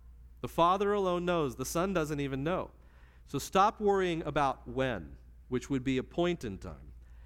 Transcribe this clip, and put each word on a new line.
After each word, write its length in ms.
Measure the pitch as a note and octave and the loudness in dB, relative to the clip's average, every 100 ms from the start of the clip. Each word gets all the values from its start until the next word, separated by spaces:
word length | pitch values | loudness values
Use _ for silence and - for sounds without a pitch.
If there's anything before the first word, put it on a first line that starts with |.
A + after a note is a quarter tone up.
| - - - - | -20 -20 -20 -12
The 60 | B2 | -6
Father 440 | - E3+ F#3+ G3+ | 2 4 4 2
alone 320 | G#3 F#3 F3 | 2 2 0
knows. 320 | F3 F3 D3 A#2 | 0 0 0 -2
The 80 | |
Son 300 | C3 E3+ F#3+ | -4 -2 0
doesn't 260 | F#3 D3+ D3 | 0 -2 -2
even 240 | C#3 C3+ | -4 -2
know. 280 | C#3+ F3+ A2+ - - - - - - | -2 -2 -4 -12 -20 -20 -20 -20 -8
So 100 | C#3 | -6
stop 420 | - F#3+ G3+ A3+ | 0 4 4 4
worrying 420 | G#3 G3 F#3 D#3+ D#3+ | 2 4 2 0 0
about 420 | D3 C#3 B2+ - | 2 2 0 -4
when, 480 | A#2+ C3 G#2 D2 C#2 - - - | -2 0 -2 -6 -14 -20 -20 -4
which 220 | B2+ - | -4 0
would 120 | C#3 | -2
be 140 | B2+ C3 | 0 0
a 60 | |
point 420 | A#2 - F3 F3 | 0 0 0 0
in 140 | A#2 F#2+ | -4 -8
time, 340 | F2+ D2 - - - - | -10 -12 -16 -18 -18 -20